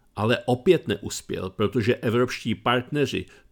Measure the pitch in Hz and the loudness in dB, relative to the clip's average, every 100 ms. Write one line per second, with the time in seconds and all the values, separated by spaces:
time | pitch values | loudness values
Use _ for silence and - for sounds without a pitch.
0 | _ - 107 123 - 127 - - - 101 | _ -2 0 0 0 0 4 2 2 -4
1 | - - - 90 92 - 101 123 104 - | -6 -10 -8 -6 -6 -2 0 0 2 2
2 | 123 117 123 - 120 107 120 127 - 147 | 2 2 0 -2 -4 -2 0 0 0 -2
3 | 139 87 - - _ | 0 -2 -8 -16 _